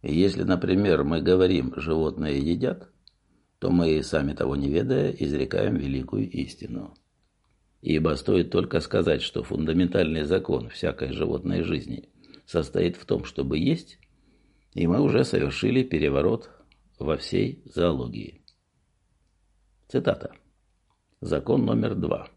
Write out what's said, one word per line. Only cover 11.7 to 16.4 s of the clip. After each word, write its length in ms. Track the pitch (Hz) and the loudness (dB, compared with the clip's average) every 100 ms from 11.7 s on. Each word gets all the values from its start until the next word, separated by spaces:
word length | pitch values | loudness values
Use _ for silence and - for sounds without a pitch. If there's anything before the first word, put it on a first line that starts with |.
| 78 - - - _ _ - | -4 -4 -12 -14 _ _ -20
состоит 520 | - 85 73 - 87 - | -4 -2 0 0 0 -2
в 100 | - | -4
том, 180 | 85 | -4
чтобы 340 | - - 69 78 | -4 -6 -2 0
есть, 400 | 131 165 - - _ _ _ _ _ _ _ | 0 0 -4 -20 _ _ _ _ _ _ _
и 120 | - - | -2 2
мы 140 | - | 2
уже 240 | 143 127 | 4 2
совершили 580 | 131 - 139 135 - 123 | 2 0 -2 -2 0 0
переворот 680 | 127 78 76 69 82 113 | 0 0 2 2 2 0